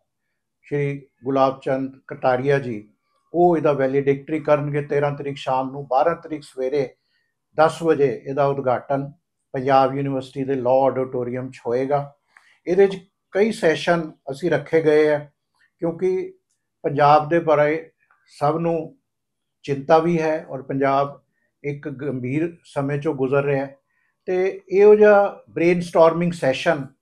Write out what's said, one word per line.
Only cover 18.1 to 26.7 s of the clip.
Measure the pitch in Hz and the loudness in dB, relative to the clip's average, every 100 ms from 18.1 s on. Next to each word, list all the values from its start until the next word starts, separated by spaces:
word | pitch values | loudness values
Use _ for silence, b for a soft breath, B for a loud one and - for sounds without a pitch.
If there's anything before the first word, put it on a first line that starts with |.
| _ _ | _ _
ਸਭ | - 147 160 | -4 -2 0
ਨੂੰ | 170 165 160 _ _ _ _ _ _ _ | -2 -4 -6 _ _ _ _ _ _ _
ਚਿੰਤਾ | - 139 139 160 | -8 -6 2 2
ਵੀ | 165 165 | 4 0
ਹੈ | 156 156 160 | -2 -4 -6
ਔਰ | 135 | -14
ਪੰਜਾਬ | 131 139 135 135 143 - _ _ _ _ | -8 -2 0 0 -2 -6 _ _ _ _
ਇੱਕ | 143 143 147 | -12 -10 -10
ਗੰਭੀਰ | 127 131 127 123 143 170 170 | -10 -8 -6 -6 -4 -4 -8
ਸਮੇਂ | _ 147 139 143 | _ -6 -4 -4
'ਚੋਂ | 156 | -4
ਗੁਜ਼ਰ | 139 131 143 | -4 0 0
ਰਿਹਾ | 143 139 135 | 0 -2 -4
ਹੈ। | - _ _ _ _ - | -12 _ _ _ _ -6
ਤੇ | 185 190 190 - | -4 -2 -6 -4
ਇਹੋ | 180 208 | 4 8
ਜਿਹਾ | 214 208 202 202 - - | 8 8 6 4 -2 -12
brainstorming | - 170 180 175 185 165 165 175 | -2 0 0 0 4 4 4 -4
session | 170 135 131 170 | -2 -2 -2 -2